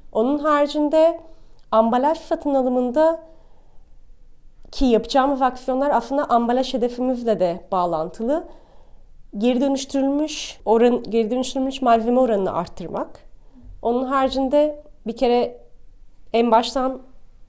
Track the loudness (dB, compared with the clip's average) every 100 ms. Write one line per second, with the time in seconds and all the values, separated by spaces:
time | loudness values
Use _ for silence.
0 | -6 -2 0 0 2 2 2 0 2 4
1 | 4 2 -8 -20 -20 -20 0 2 2 2
2 | 0 -2 -4 -4 0 0 0 0 0 2
3 | 2 0 -8 -20 -20 -20 -20 -20 -20 -20
4 | -20 -20 -20 -20 -20 -20 -10 0 4 4
5 | 2 0 2 2 -2 -2 -4 -2 0 0
6 | 0 -2 2 2 2 0 0 -2 -4 -2
7 | -4 -2 -2 0 0 -2 -4 -2 0 -2
8 | -4 -6 -4 -4 -6 -16 -20 -20 -20 -20
9 | -20 -20 -14 -2 0 2 0 0 -2 -2
10 | 0 0 -2 -6 -12 -8 0 4 4 2
11 | 0 -2 0 -2 -2 -4 -4 -2 2 2
12 | 4 2 2 2 0 -2 -6 -8 -8 -8
13 | -10 -12 -20 -20 -20 -20 -20 -8 -2 -2
14 | 0 0 0 0 2 2 2 -2 -14 -12
15 | -10 -2 2 2 0 -6 -18 -20 -20 -20
16 | -20 -20 -4 0 4 4 2 -2 -4 -4
17 | -12 -20 -20 -20